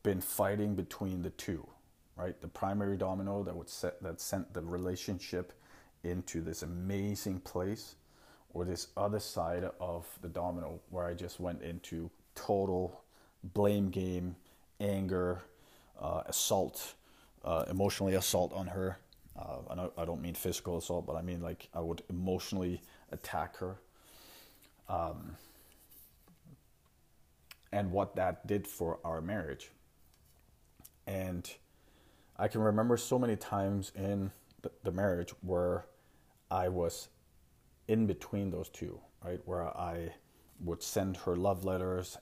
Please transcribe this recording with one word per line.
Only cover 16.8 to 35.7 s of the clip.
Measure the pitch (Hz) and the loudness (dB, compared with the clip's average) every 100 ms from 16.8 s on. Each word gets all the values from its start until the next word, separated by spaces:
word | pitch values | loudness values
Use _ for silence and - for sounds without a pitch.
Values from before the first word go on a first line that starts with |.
| - - - - - - | -10 -12 -20 -20 -20 -10
uh, | - 82 - | 0 0 2
emotionally | 92 98 - 98 | 2 2 4 4
assault | 95 - 92 90 | 4 4 4 2
on | 90 92 | 0 -4
her. | 95 92 92 - - - - | -2 -2 -4 -12 -20 -18 -12
Uh, | - - - | -10 -10 -6
I | 87 | -4
don't, | 90 - | -4 -4
I | |
don't | 82 82 | -4 -2
mean | 82 | -4
physical | 85 92 87 - 85 | -2 -2 -2 -2 -2
assault, | - 87 - | 0 -2 -2
but | |
I | 80 | -2
mean, | 87 87 | -2 -4
like, | 85 85 - | -4 -6 -8
I | 82 | -4
would | 82 82 - | -2 -4 -4
emotionally | 90 92 92 - 98 90 87 - - - | -2 2 0 0 0 0 -2 -6 -20 -12
attack | 82 - 80 76 - | -10 -4 -2 -2 -4
her. | 92 95 - - - - - - - - - _ - | -6 -8 -14 -20 -20 -20 -20 -20 -20 -20 -20 _ -4
Um, | 90 82 80 80 - - - - - - - - - - - - - _ - _ _ _ - - _ _ - - | -2 0 -4 -8 -12 -16 -20 -20 -20 -20 -20 -20 -20 -20 -20 -20 -20 _ -20 _ _ _ -20 -20 _ _ -20 -4
and | 87 92 | 0 2
what | 95 98 - | 4 2 2
that | 92 85 - | 2 0 0
did | 101 87 | 0 0
for | - 85 82 | -2 -2 0
our | 82 82 | -2 -2
marriage. | 80 107 78 67 - - - _ - - - - - _ _ - - - - | -2 -2 -4 -8 -12 -20 -20 _ -20 -20 -20 -20 -20 _ _ -20 -20 -14 -4
And | 98 92 90 - - - _ - - - - - - | -2 -2 -4 -6 -14 -20 _ -20 -20 -20 -20 -18 0
I | 107 | 2
can | 113 | 6
remember | 107 107 117 117 | 6 6 6 4
so | - 127 | 6 4
many | 120 107 | 4 2
times | - 101 98 101 95 | 2 2 4 2 0
in | - 98 101 95 - - - | -2 0 2 0 -4 -16 -10
the, | - - | -8 -4
the | 95 | -2
marriage | 90 101 87 87 - | 2 4 4 0 -6
where | 90 90 90 | 0 4 4